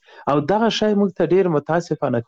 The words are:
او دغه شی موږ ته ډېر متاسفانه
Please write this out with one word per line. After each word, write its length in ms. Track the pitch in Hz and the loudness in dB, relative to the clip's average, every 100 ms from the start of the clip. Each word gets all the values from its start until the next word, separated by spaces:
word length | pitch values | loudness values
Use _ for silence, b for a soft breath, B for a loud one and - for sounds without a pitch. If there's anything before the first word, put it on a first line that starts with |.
| B B B | B B B
او 120 | 147 | 0
دغه 280 | 143 202 226 | 2 0 0
شی 260 | - 214 | 0 0
موږ 160 | 202 202 - | 2 0 0
ته 100 | 160 | 0
ډېر 220 | 180 180 | 2 2
متاسفانه 720 | 147 - 170 175 156 139 120 | 0 -2 -2 -2 -4 -2 -2